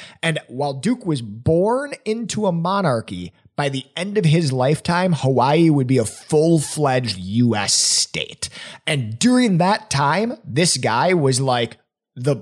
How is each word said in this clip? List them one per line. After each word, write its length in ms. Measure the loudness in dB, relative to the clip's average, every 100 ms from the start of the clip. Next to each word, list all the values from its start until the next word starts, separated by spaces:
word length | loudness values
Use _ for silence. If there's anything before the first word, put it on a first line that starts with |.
| -20 -8
And 160 | -4 -4 -6
while 240 | -6 -6
Duke 320 | -2 -2 -2
was 160 | -2 -4
born 680 | -4 -4 0 2 2 0 -4 -8
into 420 | -6 -6 -6 -2 -2
a 60 |
monarchy, 800 | 0 0 0 0 0 -4 -10 -12 -16 _ -6
by 120 | -4
the 160 | -4 -8
end 220 | -8 -4 0
of 80 |
his 280 | 2 2 0
lifetime, 600 | 0 0 0 -2 0 0
Hawaii 560 | 0 0 2 2 4 4
would 180 | 4 2
be 120 | 0
a 60 |
full-fledged 1120 | 0 -6 -2 2 4 2 0 -2 0 0 -2 -6
U 360 | -2 2 2
S 200 | 2 0
state. 760 | 0 0 0 -2 -6 -10 -12 -14 -14 -20 -10 -4
And 320 | -4 -4 0
during 400 | 4 4 4 4
that 320 | 2 0 -2
time, 480 | 0 2 2 -2 -6
this 360 | -4 0 0 0
guy 340 | 0 0 2
was, 280 | 2 2 0
like, 360 | 0 0 -2 -6 _ _ _ -6
the 200 | -4 -4